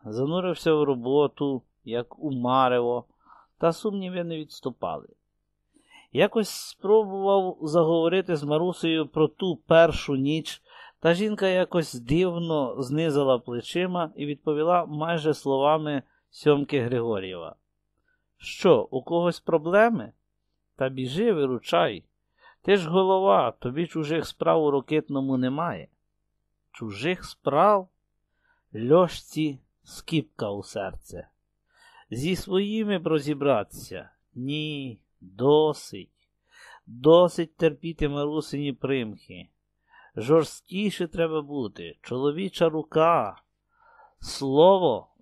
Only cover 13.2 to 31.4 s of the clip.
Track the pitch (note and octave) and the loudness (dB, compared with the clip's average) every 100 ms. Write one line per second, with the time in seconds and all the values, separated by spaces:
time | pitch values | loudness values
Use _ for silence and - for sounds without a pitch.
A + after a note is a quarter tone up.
13.2 | C3+ B2+ B2+ A#2+ - F3 F#3 F3+ D#3+ - | 4 2 0 -8 -6 -4 -2 -2 -6 -6
14.2 | D3 C#3+ - D3 D#3+ F3+ D3+ D3+ E3 E3+ | -8 -4 -2 0 2 2 0 -4 -2 -2
15.2 | D#3 D3 C#3 C3+ C#3+ D#3 D3+ C#3 - _ | 0 -2 0 2 4 2 0 -6 -8 _
16.2 | _ - D3+ C#3+ C#3+ C#3+ A#2 B2 A#2 G#2 | _ -2 2 2 2 -2 -2 -2 -2 -2
17.2 | F#2+ F2+ D#2+ - _ _ _ _ _ _ | -4 -8 -12 -16 _ _ _ _ _ _
18.2 | _ _ - - F#3+ B2+ - C3 B2 E3+ | _ _ -16 0 4 4 2 -6 -4 -2
19.2 | F3 E3+ - E3 D#3 G3 A3+ G#3+ G#2+ - | 0 -2 -2 -2 2 2 2 0 -6 -16
20.2 | _ _ _ _ _ - C3 C3 B2+ D3+ | _ _ _ _ _ -6 -4 -4 -4 0
21.2 | A#3 F3 C#3 B2 - E3+ D#3+ F#2+ - _ | 0 2 0 -2 0 2 2 -2 -14 _
22.2 | _ _ _ _ - G3+ D#3+ F3+ F#3+ F#3+ | _ _ _ _ 0 2 2 2 4 4
23.2 | F#3+ F#3+ B2 - B2 C#3 E3+ D#3+ D3 D#3+ | 4 4 2 -2 -6 -4 -4 -4 -2 -2
24.2 | D3 - D#3+ E3 D3+ C#3 A#2+ D#3 D3 C#3 | -4 -4 0 2 2 0 0 -2 -2 -4
25.2 | C3+ C3 B2+ C#3+ E3+ F#2+ - _ _ _ | -2 0 -2 -2 -6 -8 -12 _ _ _
26.2 | _ _ _ _ _ - A2+ G2+ D3 F3+ | _ _ _ _ _ -14 -12 -6 -4 -4
27.2 | - - - C#3+ G3 G#3 F#3 _ _ _ | -8 -10 -2 2 4 2 -2 _ _ _
28.2 | _ _ _ _ _ G#2+ A#2+ E3 F3+ - | _ _ _ _ _ -6 4 4 4 -2
29.2 | - D3+ D#3 C3 _ _ - - - D#3+ | -10 -4 -4 -6 _ _ -20 -20 -6 -4
30.2 | - - G#2+ G2+ - A2 F#2+ - - F2 | -4 -6 -8 -8 -10 -10 -10 -10 -16 -18
31.2 | - _ | -18 _